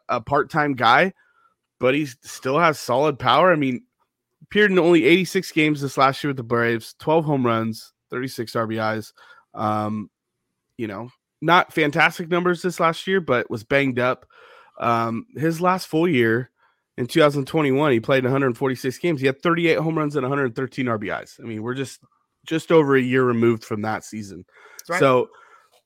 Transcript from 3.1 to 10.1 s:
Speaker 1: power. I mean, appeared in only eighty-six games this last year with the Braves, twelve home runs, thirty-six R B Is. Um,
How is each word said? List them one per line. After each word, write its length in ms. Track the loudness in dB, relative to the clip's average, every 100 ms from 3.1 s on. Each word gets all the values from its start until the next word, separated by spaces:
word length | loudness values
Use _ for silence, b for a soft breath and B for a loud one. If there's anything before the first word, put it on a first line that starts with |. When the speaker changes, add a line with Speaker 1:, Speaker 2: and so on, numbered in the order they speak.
| 0
Speaker 1:
power. 340 | 2 4 4
I 40 | 2
mean, 260 | 0 -4 _ _ _ _ _ _
appeared 260 | -4 2 4
in 80 | 4
only 260 | 4 4
eighty-six 460 | 6 4 2 -4 -4
games 300 | 0 0 0
this 180 | -4 2
last 240 | 2 2
year 60 | -4
with 80 | -6
the 80 |
Braves, 500 | -2 0 0 -2 -6 -8
twelve 240 | 0 0
home 200 | 2 0
runs, 480 | 0 0 -2 -8 -14 _ -12
thirty-six 460 | -10 -8 -10 -8
R 140 | -4 -4
B 80 | -4
Is. 360 | -4 -4 -8 _ b b b
Um, 580 | -6 -4 -2 -4 -8 -12